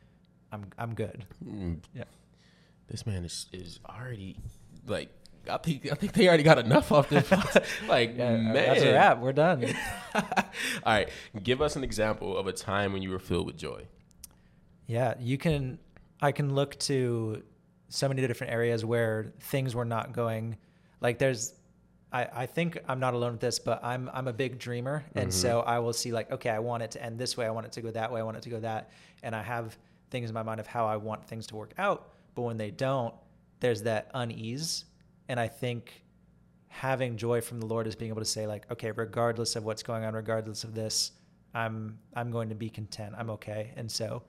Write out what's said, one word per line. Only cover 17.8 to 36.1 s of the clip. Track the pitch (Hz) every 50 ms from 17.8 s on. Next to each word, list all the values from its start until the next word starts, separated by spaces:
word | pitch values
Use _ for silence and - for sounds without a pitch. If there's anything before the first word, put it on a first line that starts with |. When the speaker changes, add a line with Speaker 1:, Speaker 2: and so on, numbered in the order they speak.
| _ -
Speaker 1:
so | - - 139 135
many | - 131 131
different | 123 120 - 127 -
areas | 117 113 117 117 117 113 107
where | 110 117 117 117 110 110 110 110 - - -
things | - - - 135 131 131 110
were | 120 120
not | 117 113 113 - -
going, | 117 120 117 113 113 110 110 113 110 - _ _ _ _ _ _ _ _
like, | - 123 117 120
there's, | 139 135 127 110 101 - - - _ _ _ _ _ _ _ _ _ _
I, | - 123 120 - - 117
I | 127
think | 123 - 160 170 170 165 - -
I'm | - 131 131
not | 131 127 123
alone | 120 120 120
with | 120 113
this, | - 120 113 -
but | - 127 113 -
I'm, | - 120 123 127 127 127
I'm | - 131 131 127
a |
big | 113 107 135 120 123 120
dreamer. | - 120 120 120 120 131 147 151 131 - -
And | - 101 92
Speaker 2:
Mm-hmm. | 92 92
Speaker 1:
so | 92 - 117 117
I | 117 120 120 120
will | 117 117 117
see, | - - 123
like, | 117 117 107 -
"Okay, | 135 123 - 123
I | 110 107
want | 113 120 120 117
it | 117 113
to | - -
end | 127 117 113 113
this | 127 123 -
way. | - 120
I | 110
want | 110 113 110
it | 110
to | - 123
go | 113 113
that | 107 113 110 117
way. | 123 113
I | 110
want | 110 107
it | 110 -
to | 120
go | 117 110
that." | 110 113 110 110 - - - - - - - -
And | - 123 113
I | 113
have | - - 123 117 117 110 - - _ _ _ _ _ _
things | - 127 120 113
in | 110
my | 113
mind | 110 113 110 110
of | 107
how | - - 120 113
I | 107 110
want | 104 104 110 107 107 -
things | - 113 113 107 -
to | 107
work | 107 104 - - -
out. | 190 202 175 - - - - _ _ _ _
But | -
when | 123 117 117
they | 110 107 104
don't, | 101 - 135 131 135 131 120 113 - - - - - - _ _ _ _
there's | - 123 117 104
that | 107 117 110 107 - - -
unease. | 131 120 117 113 113 110 110 120 139 160 165 - - - - _ _ _ _ _ _ _ -
And | 131 120
I | 117 110
think | - - - 123 120 117 - - - - _ _